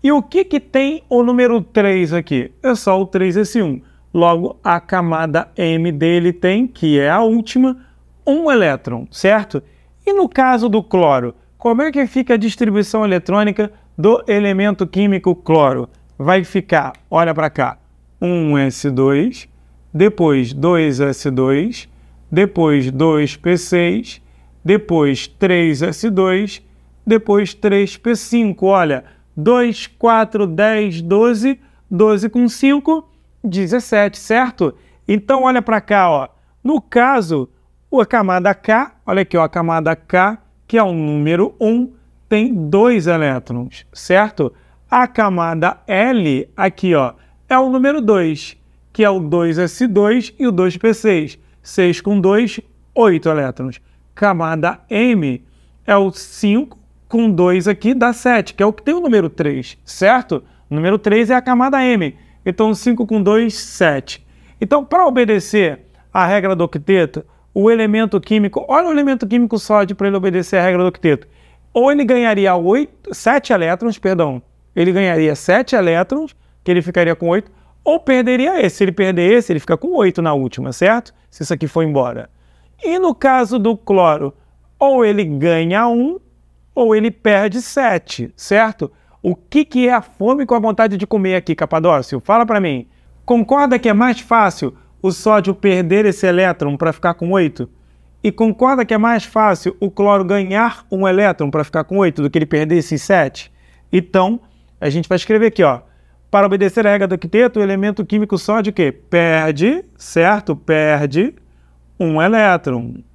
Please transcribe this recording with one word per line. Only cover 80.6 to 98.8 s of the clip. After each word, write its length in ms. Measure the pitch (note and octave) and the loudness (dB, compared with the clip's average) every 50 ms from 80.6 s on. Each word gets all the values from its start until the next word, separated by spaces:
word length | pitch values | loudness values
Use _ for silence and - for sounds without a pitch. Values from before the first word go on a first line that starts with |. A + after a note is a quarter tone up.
| C3 C3 | -10 -10
certo? 400 | A#2+ - F3 F#3+ A3 A#3+ - - _ _ _ _ | -4 0 2 2 2 0 -2 -10 _ _ _ _
Se 120 | _ - | _ -12
isso 100 | D#3 - | -6 -6
aqui 140 | F3 C#3+ D#3 | -6 -6 -6
for 160 | D3 - E3 | -4 -2 -2
embora. 480 | D#3+ D#3 D3 C#3 B2+ B2 A#2 A#2 A2+ - _ _ _ _ _ _ _ _ _ _ | -2 0 0 0 -2 -2 -6 -10 -14 -16 _ _ _ _ _ _ _ _ _ _
E 160 | - F#4 E4 F#4 | -4 -4 -2 0
no 140 | F#4 F4 | 0 -2
caso 460 | B3 _ - C#4 C4 C4 B3 G3 A#3 B3 | -2 _ 0 2 2 2 0 -2 -2 -2
do 180 | G3 A3+ A#3 | 0 -2 -2
cloro, 560 | - _ - G3 F#3+ F3+ E3 D3+ D3+ D3+ C#3+ - _ _ _ _ _ _ _ _ _ | -4 _ 0 2 2 4 2 2 0 -4 -8 -8 _ _ _ _ _ _ _ _ _
ou 260 | C#4 C#4 C4+ B3+ A#3 | 0 2 2 2 2
ele 200 | G#3+ G#3 G3+ G3+ | 2 0 0 -2
ganha 640 | D#3+ D3 C3+ C#3+ E3+ E3+ D#3+ E3 E3+ F3+ G#3 A#3 A#3+ | -4 -4 -2 0 0 0 0 0 -2 0 0 0 0
um, 320 | A#3 A#3+ B3 D4 F4+ G4 _ _ _ _ _ _ _ _ _ _ | 0 0 -2 -2 -4 -8 _ _ _ _ _ _ _ _ _ _
ou 220 | _ C#4 A#3+ A3+ G#3+ | _ -2 2 2 2
ele 160 | G#3+ G#3+ A#3 | 2 0 -2
perde 500 | - _ _ A3 G#3 G3 G#3 G#3+ F#3+ B3 | -4 _ _ 2 2 2 2 0 -4 -6
sete, 720 | A#3+ - - C#4 C4+ A#3 G3 E3+ - - - - A#2+ - _ | -8 -6 -4 0 0 0 0 -2 -6 -8 -12 -10 -10 -12 _
certo? 560 | _ - - G3+ G#3 A3+ A3 G#3+ _ D#3+ C3+ _ _ _ _ _ _ | _ -6 0 2 2 2 0 -2 _ -10 -10 _ _ _ _ _ _
O 140 | - F#3 F3 | -6 -4 -4
que 300 | - _ _ - D4 D4+ | -6 _ _ -2 -2 -2
que 240 | _ - B3+ B3 B3 | _ 0 0 2 2
é 60 | B3 | 0
a 80 | A3+ | 0
fome 440 | - - _ _ G3 A3+ C4 D4 C4+ | -2 -6 _ _ -2 0 0 0 0
com 80 | A3 B3 | 0 0
a 60 | A#3 | 0
vontade 360 | G#3 A3 G3+ - A3+ A3 G3 | 0 -2 0 2 0 0 0
de 100 | F#3 G#3 - | -4 -6 -4
comer 260 | - G#3 F#3+ F#3 F#3 | -2 -2 0 0 -2
aqui, 220 | F3+ F3 - D#3+ | -2 -2 -4 -4
Capadócio? 640 | - D#3+ C#3+ - D#3+ D#3+ F3+ E3 C#3 B2+ - C#3+ B2+ | -4 -2 -2 -2 0 2 2 2 2 0 -4 -8 -8
Fala 260 | - - G#3 A#3 A#3+ | -2 0 2 2 2
pra 140 | A3+ A3+ G#3 | 0 0 -2
mim. 260 | F#3+ E3 C#3 B2+ A#2 _ _ _ _ _ _ _ _ | -2 -2 -4 -6 -8 _ _ _ _ _ _ _ _
Concorda 560 | - A#3+ A#3 G#3+ G#3+ C4+ C#4+ C#4+ C4 B3 A#3 | -2 0 0 2 0 2 0 2 2 0 0
que 80 | - A#3 | 2 2
é 40 | |
mais 280 | G#3 G3+ A#3+ B3+ A#3 A3+ | 2 2 2 2 0 -2
fácil 560 | - - A#3 A3+ G#3+ F#3+ - - - B2+ - _ _ _ _ _ | -2 0 2 2 2 2 0 -4 -8 -8 -8 _ _ _ _ _
o 120 | - F#3+ | -4 -4
sódio 420 | F3 - - A3 G#3+ G#3 F3 F#3+ F#3+ | -4 -2 0 2 2 2 2 0 -4
perder 500 | G3 - G3+ F#3 F3+ F3+ D#3+ F3+ G#3 G#3+ | 0 0 0 0 2 0 0 0 2 2
esse 200 | G3+ G3 - - | 0 0 0 0
elétron 500 | F#3 F3 F3+ F#3+ F#3 E3+ - D3 C#3+ C#3+ | 0 2 2 2 0 0 -2 -4 -6 -4
pra 160 | C3+ E3+ E3 | -2 -2 -4
ficar 220 | D#3 - - F3 E3+ | -4 -2 -4 -4 -4
com 160 | - E3+ E3+ | -2 -4 -2
oito? 380 | F#3+ G3 E3+ D3+ - - B2 - _ _ _ _ _ _ _ _ _ _ | 0 0 0 0 -2 -6 -12 -12 _ _ _ _ _ _ _ _ _ _
E 100 | - G#3+ | -4 -4
concorda 520 | G3+ - A3+ A3 G#3+ - B3 B3+ C4+ B3+ | -2 0 -2 -2 0 0 0 0 2 0